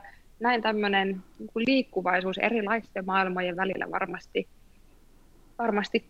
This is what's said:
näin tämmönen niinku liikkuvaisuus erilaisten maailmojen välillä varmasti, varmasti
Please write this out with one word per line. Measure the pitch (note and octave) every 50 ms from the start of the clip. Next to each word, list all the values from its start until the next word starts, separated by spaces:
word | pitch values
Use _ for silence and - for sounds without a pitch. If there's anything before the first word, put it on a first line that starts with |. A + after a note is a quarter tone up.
| - - - - - - - -
näin | A3 A#3+ B3 A3+ A3
tämmönen | A3 G#3+ G#3+ G#3 G3+ G3 G3 F#3+ G3 G3 F#3 - - - -
niinku | G#3+ G#3+ - A3+ A#3
liikkuvaisuus | B3 C4+ C4 B3+ - - F#3+ F3+ F3+ F3+ F#3 F3+ F#3+ F#3 F#3
erilaisten | - G#3 A#3 A#3 G3+ G3 A3 A3+ - - - G3+ F#3
maailmojen | F#3+ F#3 G3 F#3+ F#3 F3+ F3+ F3+ F3+ F3
välillä | F3 F#3+ F#3+ F3+ - - E3+
varmasti, | E3 F#3+ F#3+ F#3+ - - - - - G3 F#3+ - - - - - - - - - - - - - - - - - - - - - - -
varmasti | A#3 A3+ G3+ G#3 G3 - - A3+ - -